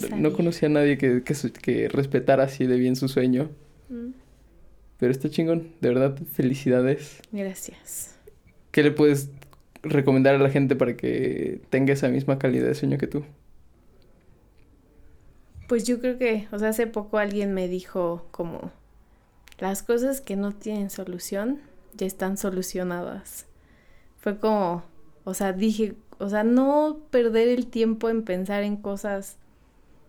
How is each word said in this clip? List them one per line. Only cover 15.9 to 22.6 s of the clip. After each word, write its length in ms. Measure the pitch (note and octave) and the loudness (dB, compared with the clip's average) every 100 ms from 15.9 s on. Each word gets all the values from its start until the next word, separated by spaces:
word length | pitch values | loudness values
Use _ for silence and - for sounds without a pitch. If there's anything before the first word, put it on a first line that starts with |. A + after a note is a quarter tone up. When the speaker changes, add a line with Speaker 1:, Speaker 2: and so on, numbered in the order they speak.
| A#3+ | 0
Speaker 1:
creo 160 | B3 B3 | -2 0
que, 300 | B3 A3 G#3 | 0 0 -4
o 80 | G3+ | -2
sea, 100 | G#3+ | -2
hace 180 | A3 A3+ | 0 -2
poco 300 | A3 G#3 G#3+ | -2 -2 -2
alguien 360 | G3+ G3+ G3+ | 0 -2 -2
me 140 | F#3+ F3+ | -2 -2
dijo 600 | F#3 F#3 F#3+ F3 E3+ - | -4 -6 -4 -2 -4 -10
como, 400 | - E3+ - F3+ - - _ - _ _ _ - - | -8 -8 -8 -12 -16 -20 _ -20 _ _ _ -20 -8
"Las 240 | F#3+ G3 | -6 -4
cosas 360 | - A#3 B3+ C4+ | 0 0 0 -2
que 160 | - G3 | -4 -4
no 160 | G3+ | -4
tienen 380 | G3+ A3 G#3+ G3 | -6 -8 -6 -6
solución 720 | - F3+ F3+ - G3 A3 C#4+ - - - - | -8 -10 -10 -6 -4 -4 -4 -8 -20 -20 -6
ya 120 | F#3+ | -6
están 300 | - F#3 G3 | -4 -4 -2
solucionadas". 1080 | G3+ F#3 | -4 -4